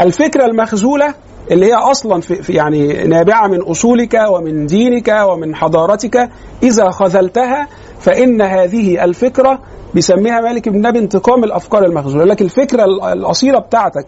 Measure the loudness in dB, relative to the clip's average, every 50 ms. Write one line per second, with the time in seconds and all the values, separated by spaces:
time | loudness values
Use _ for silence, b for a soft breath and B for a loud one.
0 | 0 0 2 0 0 0 2 2 2 2 2 0 -2 -2 -2 -2 0 0 0 0
1 | 0 -2 -4 -8 -16 -20 -20 -14 -4 -2 0 2 2 2 2 2 2 0 -2 0
2 | 0 -2 -2 -2 -2 -6 -6 -6 -4 -4 -2 -2 0 0 0 0 0 -2 -2 -2
3 | 0 2 2 2 4 4 2 2 2 0 0 -2 -2 -4 -4 -2 0 2 2 2
4 | 0 0 0 0 2 2 0 -2 -2 -4 -4 -4 -4 -2 0 0 2 2 0 0
5 | 0 0 0 2 2 0 0 -2 -4 -8 -6 -4 -4 0 0 0 0 0 -2 -2
6 | -4 -2 -2 -2 -2 -2 B B B B B B 0 2 2 2 2 0 0 0
7 | -2 0 2 2 0 0 0 -2 -2 -2 -2 -4 -6 -8 B B B B B B
8 | 0 0 2 2 2 2 2 2 0 0 2 0 0 0 0 0 0 0 0 0
9 | 0 -2 -2 0 -2 -2 0 2 2 2 0 -2 B B B B B B B -2
10 | 2 2 2 2 2 0 0 0 -2 -2 -4 -4 -4 -2 -2 0 0 0 0 0
11 | -2 0 -2 0 2 2 2 2 2 0 -2 -6 -6 -2 0 2 2 2 0 -2
12 | -4 -2 0 0 2 2 2 0 -2 -2 0 -2 -2 0 2 2 2 2 0 -2
13 | -2 -4 -4 -4 -4 -4 -2 0 0 2 2 0 0 0 -2 0 0 -2 -4 -6
14 | -10